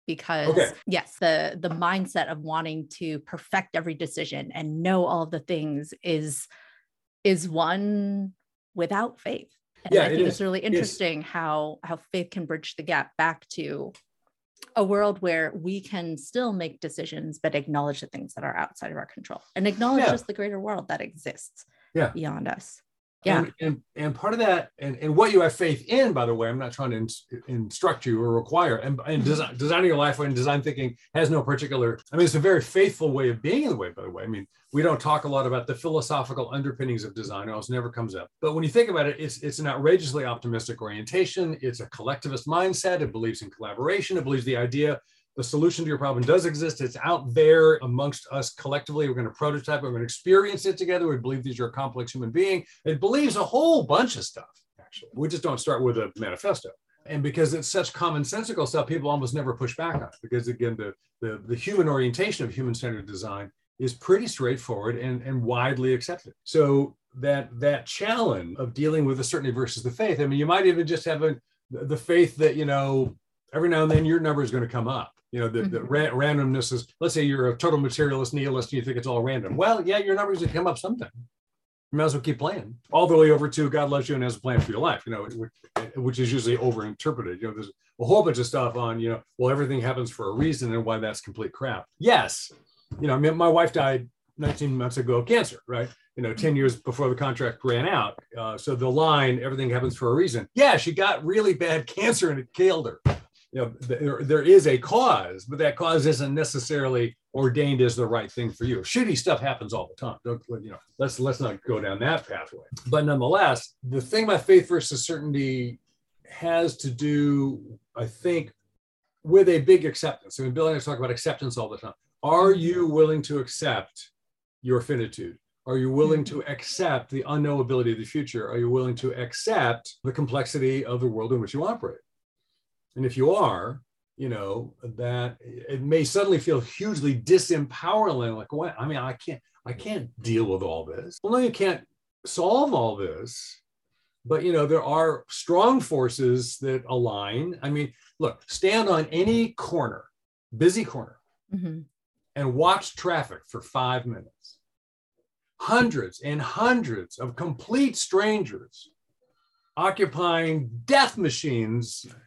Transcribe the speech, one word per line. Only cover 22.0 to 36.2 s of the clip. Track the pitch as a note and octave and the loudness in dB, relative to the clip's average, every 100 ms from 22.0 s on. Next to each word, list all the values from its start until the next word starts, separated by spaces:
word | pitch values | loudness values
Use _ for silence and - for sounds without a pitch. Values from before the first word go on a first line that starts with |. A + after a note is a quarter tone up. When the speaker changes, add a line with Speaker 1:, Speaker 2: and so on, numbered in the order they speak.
| D3 | -2
Speaker 1:
beyond | E3 D3+ D#3 - | -2 -8 -6 -8
us. | - - - _ _ _ _ | -10 -12 -20 _ _ _ _
Yeah. | F#3 F#3 | 0 2
Speaker 2:
And, | E3 - | 0 -4
and, | D#3+ C3+ _ - | -4 -4 _ -8
and | D3+ | -6
part | C3+ G#3+ | -4 -2
of | A3+ | 0
that, | G#3+ F3 - - | 2 2 0 -10
and, | C#3 B2+ | -10 -6
and | D#3 | 0
what | D3+ A3 | 4 4
you | G3+ | 4
have | E3 | 0
faith | - F3 C3+ - | 0 -2 -2 0
in, | A#3+ B3+ | 2 2
by | C#3+ | 2
the | A#2+ | 0
way, | A#2 A2+ | 0 -2
I'm | B2+ | -4
not | B2+ | -8
trying | A#2 C3+ | -6 -6
to | A2+ | -4
ins-, | A2+ - - B2 - | -6 -8 -14 -16 -8
instruct | B2 G#2+ - F3+ B2+ B2+ | -6 -6 0 0 0 0
you | A2+ | 0
or | A#2+ | 2
require, | A#2 A#2 E3 E3+ A2+ | 0 2 2 2 2
and, | C3+ C3+ D3 | -2 -4 -2
and | D#3 | 0
Speaker 1:
Mm-hmm. | A2 | 2
Speaker 2:
desi-, | D#3 C#3+ B2 | 0 -2 -4
designing | C#3+ E3+ F#3 | 0 2 4
your | D3+ | 4
life | D3 C#3 | 2 0
and | D3 | -2
design | B2 C3 C#3+ | 0 0 0
thinking | C#3 C#3 B2+ A#2+ _ | 0 -4 -6 -6 _
has | D#3+ D#3 | 0 2
no | D#3 | 2
particular, | C#3 D3 C#3+ C3+ A#2 A2+ - | 0 -2 -2 0 0 -2 -4
I | D#3 | 4
mean, | |
it's | F3 | 4
a | D#3 | 6
very | E3+ F3 | 4 4
faithful | A#2+ F#3+ G3 - D#3 | 4 4 4 2 -2
way | C3+ B2+ | 2 0
of | A2+ | 0
being | D3 A#3+ | 0 0
in | D4 | 0
the | B2+ | -2
way, | F2+ | -6
by | F2 | -8
the | F#2 | -12
way. | F2 | -10
I | G#2 | -8
mean, | G#2+ G2+ _ _ | -8 -10 _ _
we | C#3+ | 0
don't | E3 D3+ | 2 2
talk | D3+ D3+ | 0 -2
a | D3 | 0
lot | C#3 C3 | -2 0
about | B2 A#2+ | -2 -4
the | |
philosophical | B2 E3 D#3 - D3 | -6 -2 -2 -2 -4